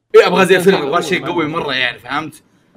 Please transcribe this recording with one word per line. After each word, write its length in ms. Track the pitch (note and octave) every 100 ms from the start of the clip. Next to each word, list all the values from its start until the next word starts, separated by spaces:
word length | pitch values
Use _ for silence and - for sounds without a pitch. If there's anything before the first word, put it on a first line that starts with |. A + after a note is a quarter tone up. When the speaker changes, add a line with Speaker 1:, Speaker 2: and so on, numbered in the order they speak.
| _ G#3+
Speaker 1:
إيه، 120 | G3
أبغى 180 | F3+ F3
زي 100 | F#3
الفيلم، 200 | F3+ -
Speaker 2:
كان 100 | C#3+
Speaker 1:
أبغى 100 | E3+
Speaker 2:
أول 80 |
Speaker 1:
شيء 180 | E3 E3
Speaker 2:
ما 60 | -
Speaker 1:
قوي 160 | F3 D3+
Speaker 2:
نزل. 80 |
Speaker 1:
مرة، 200 | E3 D3
يعني، 260 | B2+ B2 G#2+
فهمت؟ 440 | A#2+ C#3+ D#3 - _ _ _